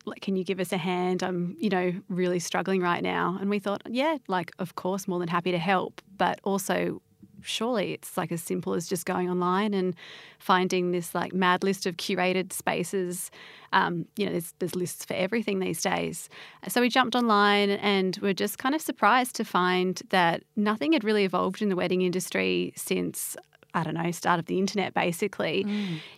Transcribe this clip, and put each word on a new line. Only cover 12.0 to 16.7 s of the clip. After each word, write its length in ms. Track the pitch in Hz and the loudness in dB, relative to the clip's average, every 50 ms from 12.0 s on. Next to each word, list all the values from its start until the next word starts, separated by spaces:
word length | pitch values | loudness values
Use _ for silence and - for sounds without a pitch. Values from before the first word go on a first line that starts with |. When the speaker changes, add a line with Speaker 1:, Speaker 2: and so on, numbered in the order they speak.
| - - 196 180 180 185 185 185 180 185 - | -4 -2 0 2 2 2 2 0 -2 -4 -6
Speaker 1:
spaces. 760 | - - - 160 165 175 - 202 190 180 175 180 185 - - - - - - - - - - - | -4 -2 -2 0 -2 -2 -2 -2 -2 -2 -2 -4 -6 -8 -12 -14 -18 -20 -20 -20 -18 -6 0 2
Um, 320 | 190 180 165 175 165 170 - - | 2 2 2 0 -4 -6 -6 -4
you 100 | - 196 | -4 -2
know, 60 | 170 | -2
there's, 220 | 175 170 170 - - - | -2 -4 -4 -6 -8 -6
there's 160 | 185 160 - | -6 -4 -2
lists 280 | 180 180 - - - - | -2 -4 -4 -6 -8 -8
for 100 | - - | -6 -2
everything 440 | 185 185 190 226 233 214 214 196 190 | -2 -2 0 0 -2 -2 0 -2 0
these 220 | 185 185 165 - | 0 -2 -2 -2
days. 480 | - 185 180 175 170 165 165 - - - - - - - - - - | 0 0 0 0 -2 -4 -6 -8 -12 -16 -18 -20 -20 -20 -18 -14 -8
So 100 | 185 | -2